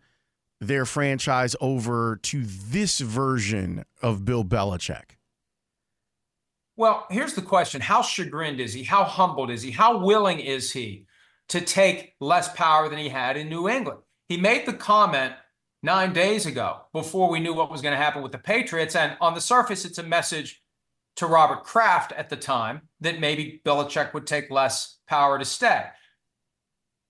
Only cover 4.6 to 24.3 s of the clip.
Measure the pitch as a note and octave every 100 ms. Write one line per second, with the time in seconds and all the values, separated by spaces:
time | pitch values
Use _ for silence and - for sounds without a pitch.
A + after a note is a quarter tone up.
4.6 | G2+ F2+ - D#2 - _ _ _ _ _
5.6 | _ _ _ _ _ _ _ _ _ _
6.6 | _ - A3 G#3 - G3 D4+ - - F#3
7.6 | - C#3 A#2 A3 A#3+ - D3+ D3 D#3 C3
8.6 | A2+ B2 B2 G3 F#3+ - F3+ D3+ B2 A#2
9.6 | B2+ A2+ A3 A3 F#3 G#3+ G3+ D#3+ C3 C3+
10.6 | B2 C3 A2 G2 _ _ _ _ - F3
11.6 | F3 G3 F#3+ F3 - - C#3 F3 F3 -
12.6 | E3 D#3 D#3 D3+ D3 C3 B2+ C#3+ D#3 E3
13.6 | F#3 B3+ E3+ - _ _ - F3 G3 C4
14.6 | - - - G#3 G3 C#3+ C3 - _ _
15.6 | _ _ D3+ F#3+ F#3 E3+ F#3+ G#3+ D#3 B2
16.6 | G2 E2 - D#3+ - F#3+ F3+ E3 E3 D#3+
17.6 | D#3 D3+ C#3+ C#3 D3 D3 C3 A2+ - A3+
18.6 | - E3 D#3+ E3+ D3 D3 E3+ E3 - B3
19.6 | A#3+ F#3 F3 F3 E3 E3+ D#3 D#3+ C3 -
20.6 | _ _ _ _ _ - E3 E3 D3 C3
21.6 | - A3+ G#3+ E3+ - D#3 - C#3+ - B2+
22.6 | A2+ D3+ _ _ D#3+ E3 D3+ D3+ D3+ -
23.6 | D3+ D3 C#3+ D#3 C#3+ D3+ -